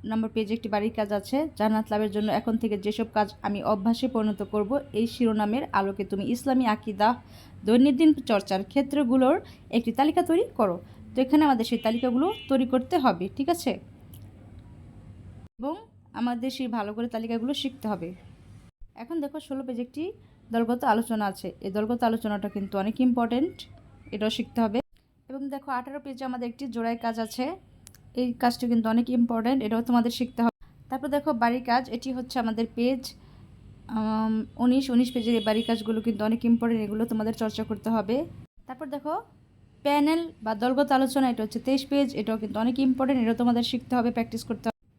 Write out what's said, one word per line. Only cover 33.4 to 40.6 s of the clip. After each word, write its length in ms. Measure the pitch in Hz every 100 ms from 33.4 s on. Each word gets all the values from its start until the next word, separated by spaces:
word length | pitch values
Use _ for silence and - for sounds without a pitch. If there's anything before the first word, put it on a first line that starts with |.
| - - - - -
আম, 560 | 220 220 220 220 220 - -
উনিশ, 340 | 247 262 269
উনিশ 220 | 240 247
পেজের 220 | 247 226
এই 100 | 226
বাড়ির 200 | 214 220 226
কাজগুলো 340 | 226 214 220
কিন্তু 240 | 226 202
অনেক 200 | 214 233
ইম্পর্টেন্ট, 400 | 233 233 233 226
এগুলো 220 | 208 214 233
তোমাদের 280 | 226 214
চর্চা 300 | 220 220 214
করতে 260 | 226 208 226
হবে। 360 | 226 202 254 330 - - - -
তারপর 200 | 254 294
দেখো 360 | 285 294 359 466 _ _ _ _ _
প্যানেল 480 | 285 285 294 330 330 -
বা 120 | 220
দলগত 380 | 214